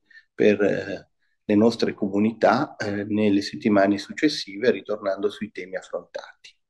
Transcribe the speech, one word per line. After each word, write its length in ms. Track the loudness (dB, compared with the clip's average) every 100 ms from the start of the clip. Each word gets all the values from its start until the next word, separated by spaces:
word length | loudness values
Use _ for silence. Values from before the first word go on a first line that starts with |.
| _ -20 _
per, 260 | 2 4 4
eh, 460 | 2 0 -6 -10 -14 _ _ _ 0
le 100 | 4
nostre 380 | 4 2 -4
comunità, 840 | -4 -4 0 0 2 2 2 -2 -6
eh, 280 | -6 -6
nelle 400 | -4 0 2 2
settimane 560 | 0 -2 2 4 4 2
successive, 720 | -4 -2 -2 -2 -8 -4 -2
ritornando 580 | -2 -2 -6 -4 -2 -4
sui 220 | -6 -12
temi 240 | -12 -12 -12
affrontati. 840 | -10 -12 -12 -16 -16 -20 -20 _